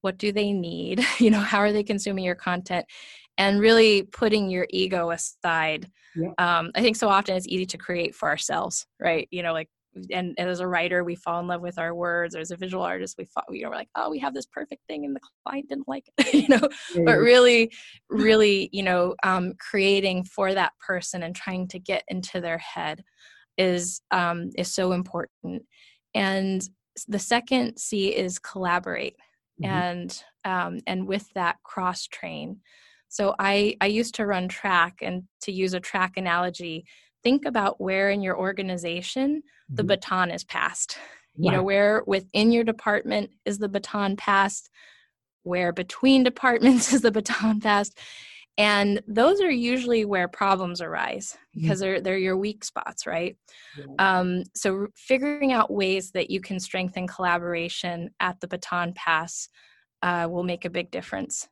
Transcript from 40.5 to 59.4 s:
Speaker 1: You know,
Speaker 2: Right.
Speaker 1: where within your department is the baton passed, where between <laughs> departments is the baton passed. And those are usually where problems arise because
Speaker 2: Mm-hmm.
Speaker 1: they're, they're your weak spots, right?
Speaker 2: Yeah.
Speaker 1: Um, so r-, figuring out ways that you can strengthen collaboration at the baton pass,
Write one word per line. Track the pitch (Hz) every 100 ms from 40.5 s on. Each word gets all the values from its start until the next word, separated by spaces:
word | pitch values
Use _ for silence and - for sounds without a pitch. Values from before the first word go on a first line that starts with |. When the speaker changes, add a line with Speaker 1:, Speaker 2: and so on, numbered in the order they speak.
| - - - - - - - _ -
Speaker 1:
You | 180
know, | 185
Speaker 2:
Right. |
Speaker 1:
where | 190 196 202 214 -
within | 196 190 202 220
your | 233
department | 226 220 - 208 - 208 202 _ -
is | 202
the | 208
baton | 196 196 208 196 202
passed, | - 196 196 - - _ - _ _ _ _ _
where | 180 180 175
between | 175 180 - 262 269
<laughs> | 247
departments | 247 262 233 247 247 -
is | 262
the | 226
baton | 214 208 - 220 214
passed. | 214 202 202 - - - - - - -
And | 208 202 202 202 -
those | 208 269 403
are | 370
usually | 254 233 254 240 233
where | 208 196 180
problems | - 196 190 180 175
arise | 165 160 - 202 202 - _
because | 160 160 190
Speaker 2:
Mm-hmm. | 190
Speaker 1:
they're, | 185
they're | 185 190
your | 190 190
weak | 202 214
spots, | - - - - -
right? | 170 208 - _ - - 143
Speaker 2:
Yeah. | 139 139 190 185
Speaker 1:
Um, | 180 180 185
so | - 202 190
r-, | 202
figuring | _ - 262 285 294 277
out | 247 -
ways | 202 190 190 185
that | 185 -
you | 190
can | 185 190
strengthen | 185 190 185 185 180
collaboration | - 185 175 175 170 170 - 180 170 170 _
at | 185 180
the | 180
baton | 180 - 180 175
pass, | 180 - 160 170 -